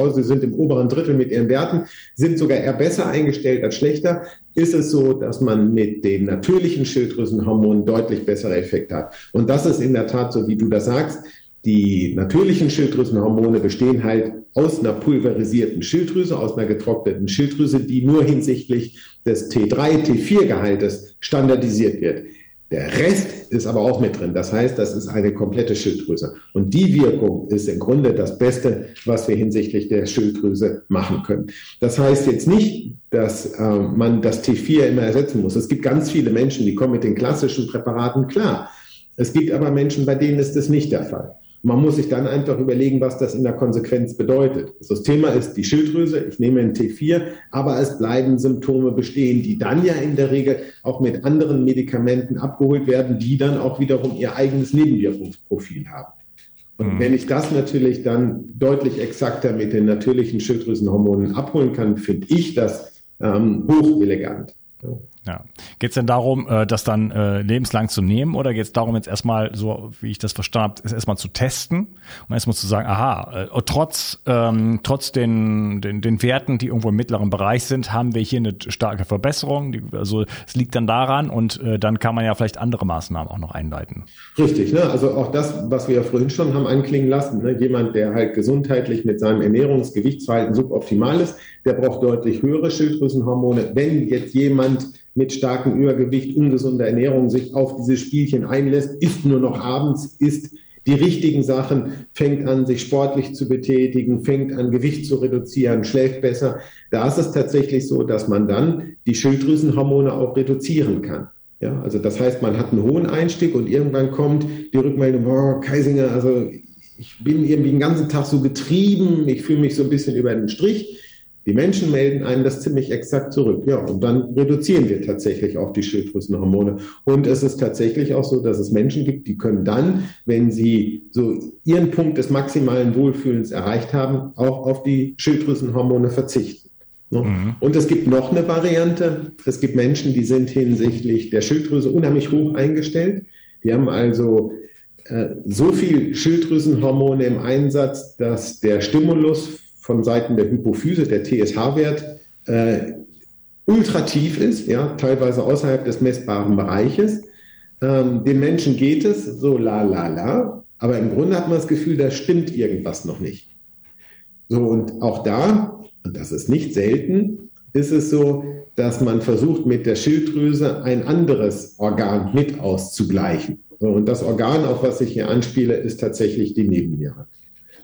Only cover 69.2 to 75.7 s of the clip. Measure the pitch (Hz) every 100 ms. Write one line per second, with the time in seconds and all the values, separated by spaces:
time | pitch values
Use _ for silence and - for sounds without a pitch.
69.2 | 117 110 110 104 107 107 110 - 110 101
70.2 | 104 - - 117 104 - 107 113 107 101
71.2 | 95 - 131 - - 170 208 - - -
72.2 | - 117 123 110 98 104 - 98 131 101
73.2 | - 92 95 127 - 143 156 - - -
74.2 | - 120 117 113 113 113 - 135 - 131
75.2 | 117 113 110 107 104